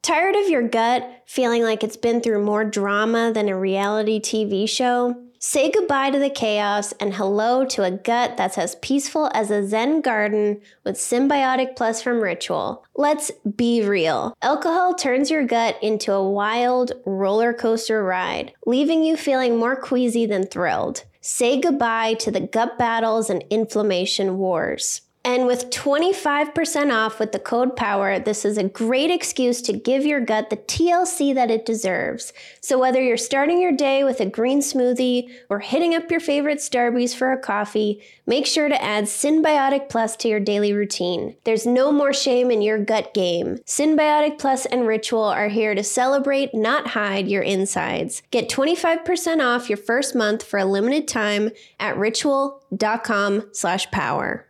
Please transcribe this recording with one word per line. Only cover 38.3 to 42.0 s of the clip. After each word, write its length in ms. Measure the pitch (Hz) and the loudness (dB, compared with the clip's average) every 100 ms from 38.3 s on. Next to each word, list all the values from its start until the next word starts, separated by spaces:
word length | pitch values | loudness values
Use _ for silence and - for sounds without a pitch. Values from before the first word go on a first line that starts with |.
| 247 277 | 0 0
sure 240 | 320 294 | 0 2
to 120 | 285 | 0
add 220 | - 208 | 0 -2
Synbiotic 840 | 208 - 294 311 311 302 269 277 277 | -2 -2 2 2 4 4 2 0 -2
Plus 260 | 226 226 226 | -2 -2 -2
to 120 | 233 | 0
your 100 | 214 | 0
daily 320 | 202 202 208 | 0 0 2
routine. 640 | 202 202 - 180 175 - - | 0 -2 -2 -2 -2 -4 -6
There's 220 | - 220 226 | 0 0 2
no 260 | 247 269 | 4 4
more 220 | 294 | 4